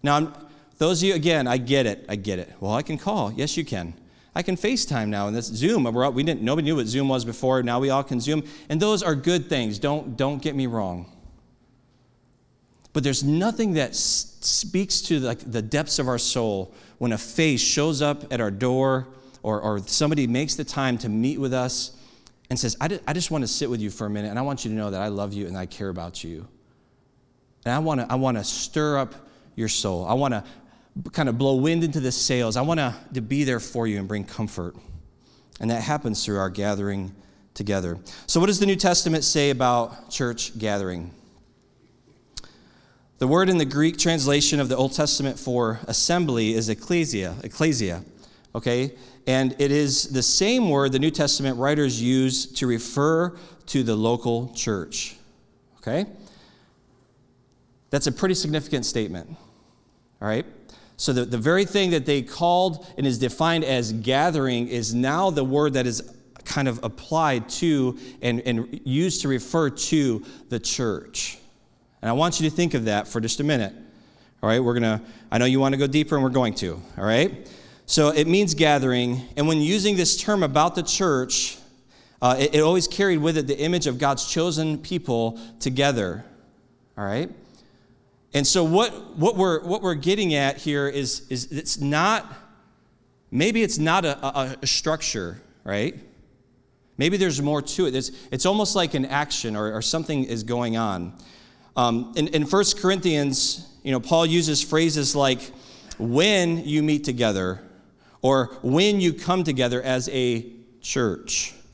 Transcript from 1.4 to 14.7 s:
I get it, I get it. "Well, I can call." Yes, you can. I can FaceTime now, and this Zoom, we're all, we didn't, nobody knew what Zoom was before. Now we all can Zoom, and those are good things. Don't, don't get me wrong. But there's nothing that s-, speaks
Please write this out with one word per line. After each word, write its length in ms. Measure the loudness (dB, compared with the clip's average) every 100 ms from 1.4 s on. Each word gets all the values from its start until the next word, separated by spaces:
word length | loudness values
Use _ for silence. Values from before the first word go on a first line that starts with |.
| 2
I 100 | 0
get 300 | 2 2 2
it, 180 | -2 -6
I 80 | -6
get 240 | -4 -4
it. 120 | -6 -8
"Well, 140 | -2
I 100 | -2
can 160 | -2 -6
call." 340 | -4 -2 -2
Yes, 240 | -4 -4 -4
you 80 |
can. 300 | -4 -6 -8 -14 -20 _ _
I 80 | -6
can 140 | -4 -2
FaceTime 520 | 0 -2 -2 -2 -2
now, 200 | -2 -2
and 80 | -4
this 100 | -6
Zoom, 380 | 0 2 2
we're 200 | 2 2
all, 80 | 0
we 120 | 0
didn't, 180 | -2 0
nobody 240 | 0 0 0
knew 100 | 0
what 120 | 0
Zoom 200 | 0 0
was 160 | 0
before. 380 | -2 -2 0 2
Now 160 | 2 0
we 120 | 2
all 120 | 0
can 180 | 0 -4
Zoom, 220 | 0 -2 -4 -16 -4
and 140 | 0
those 220 | 2 2
are 100 | 0
good 340 | 0 2 0 0
things. 300 | -2 -2 -2
Don't, 380 | -2 -2 -6 -2
don't 260 | -2 -2
get 140 | -4 -2
me 100 | -2
wrong. 400 | -2 -2 -4 -10 -20 -20 -20 _ _ _ _ _ _ _ _ _ _ _ _ _ _ -6
But 80 | -2
there's 200 | 0 0
nothing 520 | 2 2 0 0 0
that 160 | 0 0
s-, 480 | -2 -2 -2 -4 -6
speaks 640 | -2 -2 0